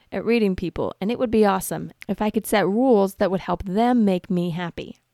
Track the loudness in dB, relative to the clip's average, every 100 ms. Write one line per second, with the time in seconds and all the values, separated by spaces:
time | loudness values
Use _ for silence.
0 | -10 -6 0 2 2 0 -6 -4 -6 -4
1 | -6 -2 0 4 4 2 -4 -8 -10 -14
2 | -8 -4 -2 -2 0 0 2 2 4 4
3 | 2 0 -2 -2 -4 -4 -2 0 2 4
4 | 2 2 -2 -2 -2 -4 -8 -10 -14 -16
5 | _